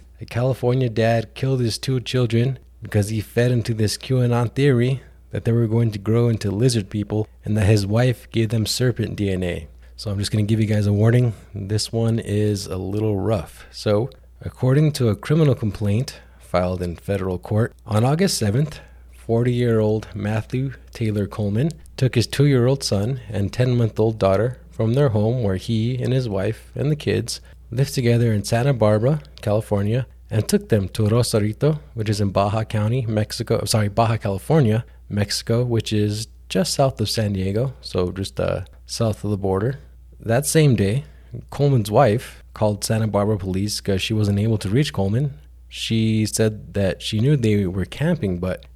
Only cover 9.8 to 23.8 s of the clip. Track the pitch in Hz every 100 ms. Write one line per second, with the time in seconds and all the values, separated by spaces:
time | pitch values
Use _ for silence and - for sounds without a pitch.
9.8 | - - 110 98 101 110 104 110 107 107
10.8 | 101 101 113 123 123 104 - 104 98 107
11.8 | - 113 113 113 - 104 107 101 98 92
12.8 | 95 104 110 101 95 107 80 - - -
13.8 | 107 104 127 - - - - - 127 135
14.8 | 156 147 120 98 - 156 151 120 110 -
15.8 | 104 104 139 - - - - 90 90 92
16.8 | 90 82 - 98 92 90 - 107 117 -
17.8 | - 104 123 156 196 - 107 117 151 -
18.8 | - - - - - 113 123 120 120 113
19.8 | 107 110 - 104 101 110 - 127 135 -
20.8 | - - 110 104 98 - 104 104 160 -
21.8 | - - 131 120 104 - 143 131 120 139
22.8 | - 101 107 131 107 104 98 - 127 120